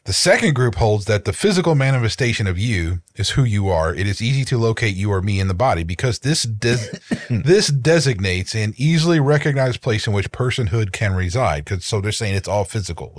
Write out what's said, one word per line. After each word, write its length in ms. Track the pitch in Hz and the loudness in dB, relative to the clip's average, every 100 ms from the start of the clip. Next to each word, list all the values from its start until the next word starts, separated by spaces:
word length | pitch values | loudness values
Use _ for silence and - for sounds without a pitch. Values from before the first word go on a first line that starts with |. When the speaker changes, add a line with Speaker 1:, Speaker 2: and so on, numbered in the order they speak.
Speaker 1:
The 100 | - | -6
second 400 | 95 175 233 226 | 0 2 4 2
group 220 | 127 127 - | 2 0 2
holds 280 | 113 104 | 2 2
that 220 | 101 104 - | 0 -2 -2
the 60 | |
physical 400 | - 202 185 175 | -2 0 2 2
manifestation 720 | 147 135 131 113 - 123 110 101 | 2 2 2 0 0 -2 0 -2
of 120 | 90 | -2
you 440 | 120 98 82 87 - - | 0 0 -2 -4 -8 -6
is 140 | 98 | -2
who 140 | - | 0
you 240 | 123 101 98 | 2 2 0
are. 260 | 82 80 | 2 0
It 120 | 76 101 | 0 -2
is 160 | 98 | -2
easy 240 | 113 135 127 | 0 0 0
to 100 | 120 | 0
locate 400 | 113 110 113 95 | 0 0 -2 -2
you 160 | 104 | -2
or 80 | 95 | 0
me 180 | 98 98 | 0 0
in 60 | 95 | 0
the 40 | |
body 320 | 90 127 87 | 0 0 0
because 360 | 82 92 127 - | -2 -2 -2 -2
this 220 | 135 147 | -2 -2
des-, 440 | 117 107 117 120 104 - - | -2 -2 0 0 -2 -12 -8
Speaker 2:
<laughs> 200 | - - | -8 -2
Speaker 1:
this 400 | 117 139 202 170 | 0 4 4 4
designates 840 | 143 120 170 139 101 98 92 92 | 0 4 4 2 0 0 -2 -2
an 180 | 113 107 107 | -2 -2 0
easily 420 | 147 165 165 165 | 2 2 4 4
recognized 640 | 139 147 156 139 131 - | 4 2 2 0 0 -2
place 240 | 131 104 - | -2 -2 0
in 80 | |
which 180 | 101 95 | -2 -2
personhood 600 | - 123 123 107 117 104 | -2 -2 0 0 0 -2
can 200 | - 104 | -2 -2
reside. 540 | 92 90 107 113 73 73 | 0 0 0 0 -2 -4
'Cause, 180 | 92 | -6
so 160 | - 107 | -4 -4
they're 120 | 101 | -2
saying 220 | - 107 | -4 -2
it's 140 | 98 85 | -2 -2
all 160 | 101 | -2
physical. 480 | 98 110 90 76 67 | -2 -4 -6 -8 -12